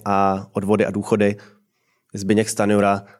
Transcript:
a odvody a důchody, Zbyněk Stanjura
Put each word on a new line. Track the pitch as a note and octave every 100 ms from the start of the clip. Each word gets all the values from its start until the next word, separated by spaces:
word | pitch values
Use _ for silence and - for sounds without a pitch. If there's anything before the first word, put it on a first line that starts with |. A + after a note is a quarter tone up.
a | G2+ G2 G2 F#2+ G2
odvody | - G2 G#2 G#2
a |
důchody, | G2+ G2+ A2 G2+ G#2 - _ _ _ _ _ _
Zbyněk | - G2 G#2+ G#2+
Stanjura | - G#2 G#2 G2+ G2+ G2 -